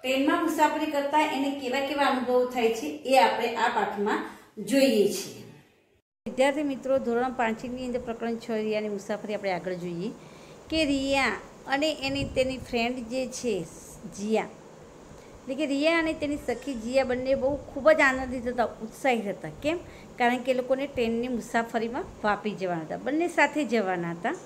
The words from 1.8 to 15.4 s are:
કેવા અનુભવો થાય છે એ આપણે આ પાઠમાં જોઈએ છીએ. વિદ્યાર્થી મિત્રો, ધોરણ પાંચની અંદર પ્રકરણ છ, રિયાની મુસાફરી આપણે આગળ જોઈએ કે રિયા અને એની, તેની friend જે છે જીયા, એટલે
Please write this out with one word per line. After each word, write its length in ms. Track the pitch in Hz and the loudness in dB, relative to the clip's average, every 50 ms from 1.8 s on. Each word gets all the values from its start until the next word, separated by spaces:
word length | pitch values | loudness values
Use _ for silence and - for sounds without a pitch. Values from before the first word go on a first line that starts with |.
કેવા 240 | 269 277 302 285 277 | 0 0 0 2 2
અનુભવો 400 | 254 254 254 240 247 247 247 247 | 4 2 2 2 4 4 4 4
થાય 300 | 247 - - 226 226 226 | 4 2 2 2 2 2
છે 120 | - 294 | 2 -4
એ 320 | 294 - - - 247 269 254 | -6 -6 -6 0 6 6 8
આપણે 380 | - - - - 233 226 - | 8 6 4 2 0 -2 0
આ 120 | 202 220 240 | 0 0 2
પાઠમાં 560 | - 214 202 196 - 208 202 208 - - - - - - - - _ 220 | 2 0 0 0 0 0 0 0 0 -2 -4 -6 -12 -16 -20 -18 _ -10
જોઈએ 500 | 196 - 269 277 269 269 220 214 190 - | -4 2 4 6 6 6 6 6 4 4
છીએ. 340 | - - - - - - - - - - - _ _ _ _ _ _ _ _ _ _ _ _ | 2 -2 -6 -8 -12 -14 -16 -18 -20 -20 -20 _ _ _ _ _ _ _ _ _ _ _ _
વિદ્યાર્થી 360 | 226 233 247 262 285 269 294 | -8 0 2 2 4 4 2
મિત્રો, 360 | 302 285 269 240 - 262 269 269 | 0 -2 -2 -4 0 0 0 2
ધોરણ 340 | 220 240 233 233 247 262 | 2 0 0 0 0 0
પાંચની 540 | 240 254 240 226 220 226 - 240 247 254 254 | 0 0 0 0 0 -2 -6 -10 -8 -8 -6
અંદર 140 | 247 240 240 | -4 -4 -4
પ્રકરણ 360 | 240 240 220 226 233 233 233 | -4 -6 -6 -4 -4 -4 -4
છ, 140 | 226 - - | -6 -4 -4
રિયાની 380 | 226 220 214 214 214 214 214 214 | -4 -2 -2 0 -2 -2 -2 -2
મુસાફરી 460 | 208 196 196 - 208 208 208 202 208 | -6 -6 -4 -6 -6 -6 -4 -6 -6
આપણે 180 | 202 202 196 | -4 -2 -2
આગળ 220 | 180 170 165 185 180 | -2 -2 -2 -4 -6
જોઈએ 340 | 175 170 175 175 170 180 233 277 - - - - - - - - - - - | -4 -6 -6 -6 -4 -6 -6 -8 -10 -16 -20 -20 -20 -20 -20 -20 -20 -8 -2
કે 140 | 311 320 320 | 0 2 2
રિયા 520 | 277 285 269 269 269 269 277 262 226 196 - - - - - - | 2 2 0 2 2 2 2 2 0 -2 -4 -10 -16 -20 -18 -6
અને 300 | - 269 277 302 311 294 - | -4 0 0 0 0 0 -2
એની, 220 | 269 269 277 277 277 | -4 -4 -2 -2 -4
તેની 340 | - - 269 262 262 262 247 | -2 0 0 0 0 -2 -6
friend 380 | 233 - 254 226 226 240 254 | -8 -4 -2 0 0 0 -2
જે 300 | 262 233 220 247 262 254 | -4 -6 -4 -4 -4 -4
છે 380 | 247 254 - - 240 208 180 170 - - - - - - - - 185 - - | -4 -6 -4 -2 -2 -2 -2 -4 -6 -12 -18 -18 -18 -18 -16 -16 -14 -10 -6
જીયા, 240 | 202 214 220 214 | -2 2 2 2
એટલે 1120 | 175 - - - - - - - - - - - - - - - - - - - | 0 -2 -12 -18 -20 -20 -20 -20 -20 -20 -20 -20 -20 -20 -20 -20 -20 -20 -20 -18